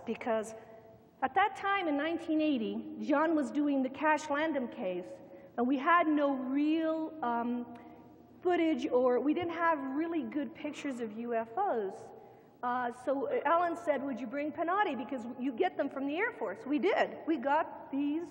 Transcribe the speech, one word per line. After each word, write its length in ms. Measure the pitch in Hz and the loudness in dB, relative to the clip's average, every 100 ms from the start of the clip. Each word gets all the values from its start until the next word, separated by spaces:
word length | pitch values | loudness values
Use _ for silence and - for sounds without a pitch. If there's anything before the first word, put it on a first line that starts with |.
| - | -8
because 500 | 220 254 220 214 - - - - - - - | -6 -2 -2 -2 -10 -16 -20 -20 -20 -20 -4
at 140 | 269 381 | 0 2
that 200 | 403 392 | 2 2
time 320 | 392 392 339 | 0 0 2
in 80 | 285 | 0
nineteen 460 | 320 339 - 311 | 0 -2 0 2
eighty, 420 | 311 262 202 214 - - | 2 2 0 -4 -6 -8
John 320 | 214 285 320 | 2 2 4
was 160 | 311 247 | 2 0
doing 340 | 285 294 277 | 0 2 2
the 60 | 254 | 0
Cash 400 | - 302 302 - | 0 2 2 2
Landon 380 | 277 320 277 240 | 0 0 0 -4
case, 380 | - 185 180 - - - - - - | -4 -4 -4 -8 -14 -16 -20 -10 -2
and 80 | 247 | 2
we 120 | 277 | 2
had 300 | 294 349 311 | 6 6 6
no 260 | 294 285 | 4 4
real, 800 | 262 254 277 302 320 320 320 311 311 | 2 0 2 2 2 2 0 -4 -4
um, 440 | 240 233 240 240 240 - - - - - - - | -2 0 0 -2 -6 -12 -16 -20 -20 -20 -20 -4
footage, 460 | 349 349 330 254 277 | 2 4 4 2 2
or 280 | 247 254 247 | 4 6 4
we 140 | 269 | 4
didn't 200 | 320 349 | 2 0
have 260 | 330 339 302 269 277 | 0 2 2 0 -2
really 260 | 339 330 | -2 -2
good 320 | 226 269 240 - | -2 -4 -6 -6
pictures 460 | 302 294 285 240 | -8 -6 -6 -4
of 100 | 226 214 | -6 -6
U 160 | 240 | -2
F 160 | 226 226 349 | -2 0 -2
Os. 360 | 403 240 196 202 - - - - - - | 0 0 -2 -6 -14 -18 -20 -20 -20 -8
Uh, 280 | 247 247 240 233 | -4 -2 -2 -4
so 260 | - 277 - 247 294 | -2 0 0 0 4
Alan 300 | 339 349 330 | 4 4 0
said, 260 | 302 277 | 0 0
"Would 160 | 277 220 | 0 -4
you 80 | 247 | -6
bring 240 | 277 294 | -4 -4
Pinotti? 460 | 294 330 392 403 247 | -2 0 2 2 -2
Because 240 | 247 262 233 262 | -4 -6 -6 -4
you 120 | 254 | -4
get 240 | 226 370 370 | 2 0 2
them 140 | 285 | -4
from 180 | 269 277 | -2 -4
the 80 | 311 | 0
Air 160 | 480 466 | -2 -2
Force." 200 | 196 196 247 | -6 -6 -2
We 140 | 294 | 0
did. 380 | 339 539 185 - - | 2 2 2 -2 -2
We 100 | 320 | -2
got 540 | 269 294 - - - | 2 2 0 -6 -6
these 320 | 277 285 302 339 | -2 0 -2 -4